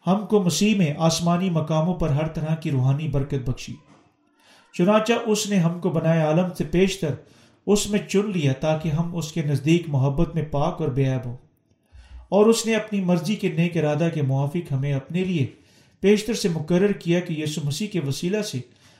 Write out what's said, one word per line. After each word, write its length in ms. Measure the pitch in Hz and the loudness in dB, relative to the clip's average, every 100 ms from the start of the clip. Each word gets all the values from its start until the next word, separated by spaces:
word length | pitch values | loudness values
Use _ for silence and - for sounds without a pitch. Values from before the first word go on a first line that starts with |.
| - | 0
ہم 200 | 196 - | -2 2
کو 160 | 208 | 2
مسیح 340 | 180 - 208 202 | 2 2 2 4
میں 180 | 160 147 | 2 2
آسمانی 520 | 165 160 170 175 190 | 0 2 0 2 2
مقاموں 440 | 160 151 156 165 | 0 0 0 0
پر 140 | 170 160 | 0 0
ہر 180 | 139 156 | 0 -2
طرح 280 | - 151 | -4 -4
کی 160 | 160 160 | -4 -2
روحانی 380 | 135 131 139 156 | 0 2 0 0
برکت 420 | 139 135 139 123 | -2 -2 -4 -4
بخشی۔ 240 | 123 - - _ - _ _ _ _ _ - _ | -6 -10 -16 _ -20 _ _ _ _ _ -20 _
چنانچہ 400 | - 180 214 214 233 233 | -2 4 4 4 0 2
اس 240 | 208 202 | -2 2
نے 60 | 202 | 2
ہم 240 | 170 175 | 2 0
کو 100 | 190 | -2
بنائے 320 | 156 160 165 | 0 0 2
عالم 240 | 156 160 180 175 | 2 2 0 -4
سے 60 | |
پیشتر 500 | 165 160 190 - 156 123 - _ _ _ - | -2 2 2 0 -4 -6 -10 _ _ _ 0
اس 240 | 202 202 | 2 2
میں 80 | 202 | -2
چن 320 | 156 190 214 | 0 0 0
لیا 220 | 185 143 | 0 0
تاکہ 360 | 131 156 156 165 | 0 0 0 0
ہم 280 | 147 170 175 | -2 -2 -4
اس 160 | 151 | -6
کے 100 | 170 | -4
نزدیک 400 | 147 139 131 170 170 | -2 -2 2 2 2
محبت 460 | 143 135 135 165 | 0 0 2 0
میں 100 | 165 | 0
پاک 360 | 151 143 160 175 | -2 -2 -2 -2
اور 80 | 156 | -4
بے 160 | 127 | 0
عیب 220 | 135 131 120 | 0 -2 -6
ہوں۔ 100 | 123 _ _ _ _ _ - - - - | -12 _ _ _ _ _ -20 -20 -20 0
اور 180 | 190 214 | 4 6
اس 200 | 226 220 | 4 2
نے 80 | |
اپنی 260 | 220 214 202 | -2 0 -2
مرضی 360 | 180 180 160 214 | 2 0 0 -2
کے 120 | 190 | -2
نیک 280 | 160 170 165 | 0 0 2
ارادہ 320 | 151 147 165 | 0 2 0
کے 80 | 156 | 0
موافق 500 | 135 135 143 175 170 | 0 0 0 -4 -4
ہمیں 200 | 135 143 | -4 -2
اپنے 320 | 135 - 170 | -4 -4 -4
لیے 220 | 185 175 117 - _ _ _ _ | -2 0 -2 -4 _ _ _ _
پیشتر 340 | 190 208 208 | 4 4 2
سے 140 | 226 190 | -2 -2
مقرر 440 | 160 151 175 202 | -2 0 2 2
کیا 280 | 196 170 170 | 0 0 0
کہ 120 | 175 | 0
یسوع 300 | 151 151 - 143 | -4 -4 -4 -4
مسیح 220 | 139 208 | -4 -4
کے 120 | 185 | -4
وسیلہ 420 | 139 135 175 208 | -4 -4 -2 -2
سے 180 | 202 131 - _ _ _ | -4 -6 -10 _ _ _